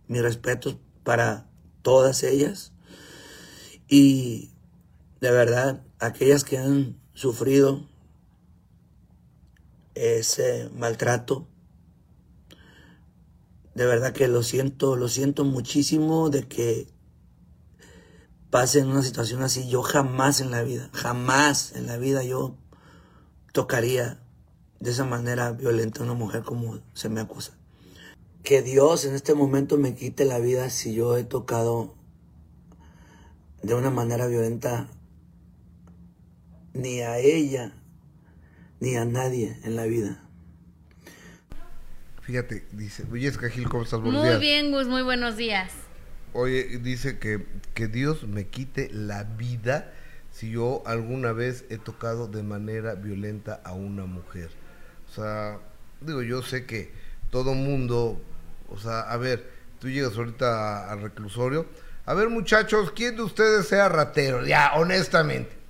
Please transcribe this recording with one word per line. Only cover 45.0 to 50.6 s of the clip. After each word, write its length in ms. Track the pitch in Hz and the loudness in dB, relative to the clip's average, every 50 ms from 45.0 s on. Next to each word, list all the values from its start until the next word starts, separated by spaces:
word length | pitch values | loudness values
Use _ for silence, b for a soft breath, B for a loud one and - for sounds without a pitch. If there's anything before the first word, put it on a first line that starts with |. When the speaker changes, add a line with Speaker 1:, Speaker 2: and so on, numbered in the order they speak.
Speaker 3:
buenos 340 | 254 254 254 240 240 240 220 | 0 0 0 0 0 -2 -2
días. 360 | 214 240 226 208 190 185 180 - - - - - - - - - - - - - | -2 -2 -2 -2 -2 -2 -4 -10 -14 -16 -16 -16 -16 -14 -14 -14 -14 -12 -6 -4
Speaker 2:
Oye, 440 | 120 123 131 131 131 131 - 120 120 | -2 0 0 0 0 0 -2 -4 -4
dice 400 | 120 123 127 120 127 139 120 - | -4 -4 -4 -2 -4 -4 -4 -4
que, 280 | - 107 107 101 90 - - 101 - - - | -4 -2 -4 -4 -4 -6 -8 -8 -6 -6 -4
que 140 | - 113 104 | -4 -2 -2
Dios 400 | 107 120 135 151 156 147 - 107 | -2 0 0 0 -2 -2 -4 -6
me 180 | 101 104 98 | -6 -6 -6
quite 440 | - - 127 135 131 - 139 135 - | -6 -8 -8 -10 -8 -6 -6 -6 -6
la 320 | 104 107 104 104 101 101 104 | -6 -8 -6 -6 -6 -6 -8
vida 680 | 107 110 107 120 123 123 117 104 120 135 160 208 B B B B B B B B B | -8 -8 -8 -6 -6 -6 -4 -2 -2 -2 -2 -4 B B B B B B B B B
si 200 | - - - 110 | -14 -12 -10 -8
yo 320 | 113 117 | -4 -2